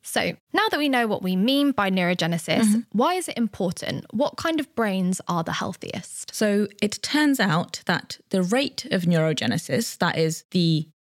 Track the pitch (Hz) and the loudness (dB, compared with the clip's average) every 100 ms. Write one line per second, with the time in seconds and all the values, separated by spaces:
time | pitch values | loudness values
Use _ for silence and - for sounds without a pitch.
0 | - - 180 175 _ - 427 349 294 262 | -6 -4 -4 -6 _ -2 0 0 0 0
1 | 226 208 185 185 214 277 285 262 202 185 | 0 -2 -2 0 2 2 2 2 0 2
2 | 175 180 165 170 - 160 220 214 233 202 | 0 0 0 -2 0 2 4 4 0 0
3 | 285 370 349 - 233 - 190 180 - 135 | 2 0 -4 -4 -4 -2 -4 -2 -6 -6
4 | - 214 285 - 330 330 277 - 220 190 | -6 -2 -2 -2 -2 -2 -4 -2 -2 0
5 | 185 185 - 175 165 - - 180 - - | 0 -2 -2 -2 -2 -4 -6 -8 -10 -10
6 | - - - - 214 202 208 - 208 - | -12 -14 -12 -2 2 2 0 -2 -4 -4
7 | - 294 302 269 196 156 - - - 175 | -2 2 4 4 2 2 0 -10 -2 -4
8 | - - _ 190 180 240 285 - - 190 | -4 -16 _ 0 2 2 0 -4 -4 0
9 | 170 165 160 156 - - - 147 233 - | 2 4 2 0 0 -2 -2 -2 -2 -2
10 | 175 - 160 156 - 190 170 156 156 _ | -2 2 0 -2 -4 2 4 2 -2 _